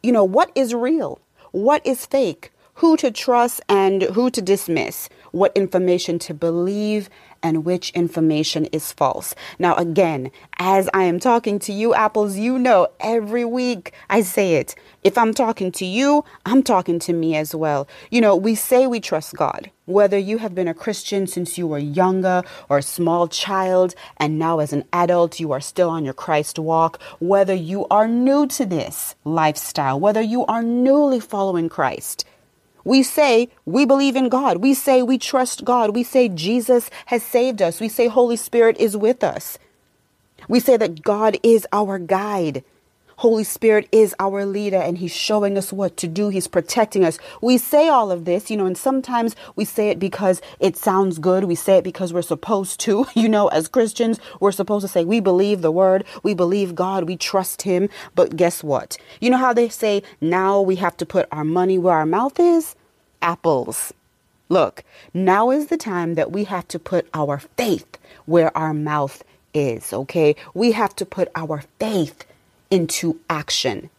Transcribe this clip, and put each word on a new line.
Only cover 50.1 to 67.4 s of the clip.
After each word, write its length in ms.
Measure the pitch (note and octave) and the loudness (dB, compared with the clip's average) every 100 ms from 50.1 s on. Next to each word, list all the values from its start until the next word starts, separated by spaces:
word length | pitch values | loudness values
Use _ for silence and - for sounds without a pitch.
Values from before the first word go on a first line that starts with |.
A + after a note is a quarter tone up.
| - G3 F3+ - - | -2 0 0 -4 -2
it 180 | F#3+ E3+ | -2 0
sounds 440 | - F#3+ G3 E3 | 0 2 0 0
good. 240 | E3 F#3 | 0 0
We 100 | F#3+ | 0
say 220 | E3+ - F#3+ | -2 4 2
it 80 | |
because 280 | F#3 - F#3 | 2 -6 -6
we're 100 | E3+ | -4
supposed 580 | E3+ D#3+ - G#3 F#3+ - | -4 -6 -2 -4 -4 -6
to, 260 | - G#3 C4+ | -2 0 0
<laughs> 40 | |
you 140 | - A3+ | 0 2
know, 180 | G#3+ G3+ | 2 2
as 200 | - D#3+ | 0 0
Christians, 500 | B3+ A3+ - A#3 - - - | 0 0 0 -2 -2 -6 -2
we're 100 | G3 | -2
supposed 320 | F#3+ F#3+ G#3 | 0 -2 -2
to 60 | G3 | -2
say, 160 | F3+ | -2
"We 160 | E3+ A3+ | 0 0
believe 420 | G3 F3+ G3+ G#3 | 2 2 2 0
the 80 | E3 | 0
word. 340 | E3 F#3+ F#3+ G3 - | 2 4 2 -2 -6
We 100 | - | -4
believe 400 | F#3 F3 G3+ F#3+ | 0 0 0 -2
God. 300 | E3+ F#3 G3 | -4 -4 -2
We 120 | E3+ F3+ | -4 -6
trust 460 | - G3 F#3 - | -2 -2 -2 -8
him." 260 | G3 F3+ G3+ - - - | -2 0 -2 -4 -8 0
But 200 | F3+ D#3+ | 0 2
guess 280 | F3 - | 0 0
what? 320 | D#3 C3 - - - - | -4 -4 -4 -16 -18 -4
You 100 | A#3 | 0
know 60 | B3+ | 2
how 160 | B3+ | 2
they 160 | A#3+ A#3 | 2 0
say, 340 | - A3 G3+ G3+ - | -2 -2 -2 -4 -6
"Now 400 | D#3+ F3+ F#3+ G3+ | -2 0 2 2
we 160 | G3 F#3 | 2 0
have 200 | F3+ - | -2 -4
to 100 | E3 | -4
put 220 | F#3+ D#3 | -2 -2
our 140 | D3+ | -4
money 340 | D3+ E3+ F#3 F#3+ | -2 0 2 2
where 160 | F3+ | 2
our 120 | D#3+ D#3+ | 2 2
mouth 340 | F3+ C4 - | 0 -2 2
is"? 340 | F4 E4 D#4+ - _ _ _ _ | 2 2 0 -16 _ _ _ _
Apples. 720 | E3+ F3 E3 C#3 A#2+ A2+ - - _ _ _ _ _ | -4 -2 0 0 -2 -8 -10 -14 _ _ _ _ _
Look, 340 | F3 D3 - - - - | 2 2 -2 -20 -20 -12
now 360 | F3 F#3 F#3+ A#3 | -2 2 4 4
is 180 | C#4 D4 | 0 0
the 80 | E4 | -4
time 400 | A3+ F3+ E3+ E3 | -4 -4 -2 -2
that 160 | - | -2
we 100 | F#3+ | -4
have 220 | G3+ F#3+ - | -4 -6 -8
to 100 | E3+ | -12
put 260 | - F3+ - | -4 -4 -4
our 240 | D#3+ D3 C#3+ | -4 -4 -4